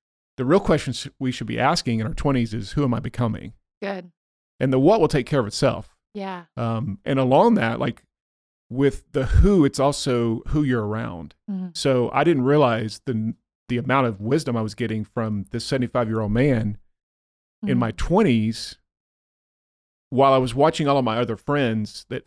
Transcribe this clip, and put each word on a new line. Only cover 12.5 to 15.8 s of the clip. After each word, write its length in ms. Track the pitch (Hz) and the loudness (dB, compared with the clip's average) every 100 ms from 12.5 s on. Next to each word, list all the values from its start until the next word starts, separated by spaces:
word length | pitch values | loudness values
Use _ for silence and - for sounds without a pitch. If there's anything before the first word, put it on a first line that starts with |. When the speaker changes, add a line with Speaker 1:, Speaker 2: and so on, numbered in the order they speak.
| 147 131 113 110 - - | 4 4 2 -4 -8 -6
Speaker 1:
the, 280 | 110 110 - _ _ - | -4 -4 -8 _ _ -6
the 100 | 120 | -4
amount 300 | 123 135 123 | 0 0 0
of 140 | 98 | -2
wisdom 340 | 107 156 131 117 | -2 -2 0 -4
I 60 | |
was 140 | 110 - | -4 -4
getting 280 | 113 110 | -4 -4
from 420 | 104 - 110 104 92 | -6 -6 -4 -4 -6
this 140 | 117 - | -8 -4
seventy-five-year-old 680 | 135 | -2